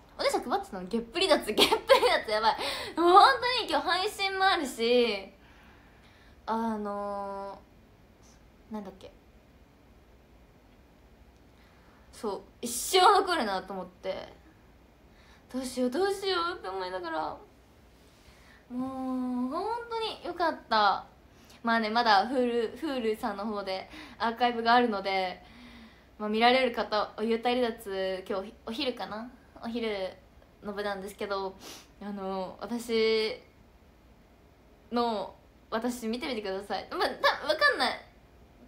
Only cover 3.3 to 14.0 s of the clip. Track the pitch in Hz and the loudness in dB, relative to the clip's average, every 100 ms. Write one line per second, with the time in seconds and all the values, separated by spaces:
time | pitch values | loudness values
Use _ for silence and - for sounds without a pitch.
3.3 | 494 494 508 330 294 302 359 403 403 392 | 8 2 0 0 -2 0 0 -2 -2 -4
4.3 | 381 381 349 269 - 226 247 233 196 196 | 2 2 2 -2 -2 2 4 4 0 -8
5.3 | - - - - - - - - - - | -18 -20 -20 -20 -20 -20 -20 -20 -20 -20
6.3 | - - 226 226 214 208 202 202 202 202 | -14 -6 -2 -2 -4 -6 -6 -6 -6 -8
7.3 | 196 196 - - - - - - - - | -8 -12 -14 -20 -20 -20 -20 -20 -20 -20
8.3 | - - - - 214 190 185 - - - | -20 -20 -20 -14 -12 -12 -16 -20 -20 -20
9.3 | - - - - - - - - - - | -20 -20 -20 -20 -20 -20 -20 -20 -20 -20
10.3 | - - - - - - - - - - | -20 -20 -20 -20 -20 -20 -20 -20 -20 -20
11.3 | - - - - - - - - - 220 | -20 -20 -20 -20 -20 -20 -20 -20 -10 -8
12.3 | 190 - - 233 - - 370 370 392 320 | -8 -12 -12 -8 -6 2 6 8 6 4
13.3 | 330 220 190 185 190 180 - | 0 0 -4 -6 -10 -10 -10